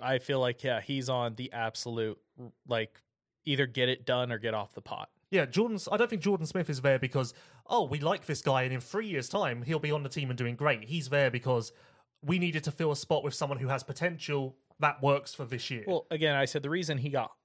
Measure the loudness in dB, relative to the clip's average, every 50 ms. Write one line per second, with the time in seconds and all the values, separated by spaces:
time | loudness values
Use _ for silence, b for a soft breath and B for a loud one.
0 | -2 0 0 0 0 0 0 2 2 2 0 0 0 0 0 0 -2 -2 -4 -2
1 | -2 0 0 0 0 -2 -4 -6 -10 -8 -4 -2 -2 -2 -4 -4 -6 -4 -2 -2
2 | -2 -2 -4 -8 _ _ _ -18 -18 -18 -20 _ _ 0 0 0 0 -2 _ -20
3 | _ _ _ _ _ _ _ _ -4 -2 2 2 2 2 2 2 2 2 2 0
4 | 0 0 2 2 2 0 -2 -2 -2 -2 -2 -2 -4 -6 -10 -14 -10 -10 -10 -10
5 | -10 -12 _ _ _ -2 0 2 2 2 2 0 0 0 0 -4 -4 -2 2 2
6 | 2 2 0 0 2 2 2 2 0 -2 0 -2 0 0 -2 2 4 4 4 4
7 | 2 0 0 0 0 -2 B B B B B B B 0 2 2 2 2 0 0
8 | 2 2 0 0 -2 -4 -4 0 2 2 4 4 2 2 0 -4 -6 -4 -4 -4
9 | -2 -2 -2 -4 -4 -2 0 0 0 0 -2 -2 -2 -2 -2 0 0 0 -2 -2
10 | -2 -4 -4 -4 -4 -4 -2 -2 -2 -2 -2 0 2 2 2 2 -2 -4 -4 -4
11 | -2 2 4 4 4 4 2 0 0 2 2 2 0 -2 b b b b b b
12 | b b _ _ -2 0 0 2 2 0 0 -2 -2 -2 -2 0 0 0 0 0
13 | 0 0 0 0 0 -2 -4 -2 -2 -2 -2 -2 0 0 0 -2 -2 -6 -6 -2
14 | -2 -2 -2 -4 -6 -2 -2 -2 -2 -4 -8 _ _ _ _ 0 0 0 0 2
15 | 4 4 4 4 2 -4 -10 -10 -8 -6 -6 -6 -6 -6 -6 -6 -2 -2 -2 -2
16 | -2 -2 -2 2 2 2 4 4 2 2 0 -2 -2 -2 -2 -2 -2 -2 -2 -2
17 | -2 0 0 -2 -2 -2 -6 _ -16